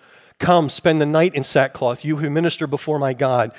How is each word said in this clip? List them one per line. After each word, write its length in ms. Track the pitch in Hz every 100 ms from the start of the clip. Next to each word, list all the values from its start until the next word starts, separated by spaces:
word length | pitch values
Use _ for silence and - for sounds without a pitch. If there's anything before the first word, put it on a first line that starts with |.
| _ - _ -
Come, 300 | - 175 147
spend 300 | - 175 156
the 60 | 147
night 280 | 156 175
in 120 | 147 135
sackcloth, 580 | 147 135 - 127 120
you 140 | 147 156
who 120 | 151
minister 380 | 151 170 - 151
before 320 | 143 - 151
my 140 | 139
God, 420 | 127 135 123 110